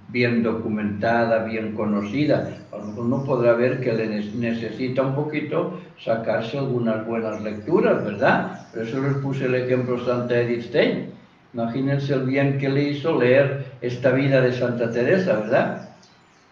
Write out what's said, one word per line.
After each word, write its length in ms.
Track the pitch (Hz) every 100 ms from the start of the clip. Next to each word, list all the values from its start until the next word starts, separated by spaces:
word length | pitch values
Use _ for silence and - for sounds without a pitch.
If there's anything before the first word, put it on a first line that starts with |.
| -
bien 340 | 120 120 117
documentada, 1000 | 113 - 110 104 101 - 117 117 117 113
bien 280 | 110 110 113
conocida. 760 | 107 104 104 101 139 147 - - - -
A 60 | 104
lo 60 | 104
mejor 180 | 107
uno 200 | 117 135
podrá 280 | - 127 120
ver 260 | 117 127 135
que 120 | 127
le 140 | 113 110
ne-, 240 | 107 104
necesita 680 | 120 117 117 120 - 127 131
un 120 | 135
poquito 640 | 135 147 151 - 156 185 180 - -
sacarse 600 | - 113 113 110 - 143
algunas 480 | 131 123 113 110 110
buenas 340 | 113 110 104
lecturas, 600 | 104 104 - 190 226 147
¿verdad? 640 | 107 101 147 190 - - -
Por 100 | 117
eso 180 | 113 135
les 140 | 139 139
puse 280 | 135 139 127
el 80 |
ejemplo 440 | 127 127 127 123 120
Santa 360 | 127 120 117 120
Edith 220 | 120 120
Stein. 420 | - 151 247 - - - - _ _
Imagínense 600 | 120 117 131 135 139 139
el 80 | 131
bien 360 | 127 139 139 135
que 100 | 135
le 140 | 139 143
hizo 260 | 143 160 143
leer 560 | 123 135 139 - - -
esta 300 | 123 - 131
vida 300 | 131 139 135
de 120 | 127
Santa 380 | 120 120 117 117
Teresa, 440 | 117 131 190 180 107
¿verdad? 500 | 107 147 190 - - - - _ _ _ _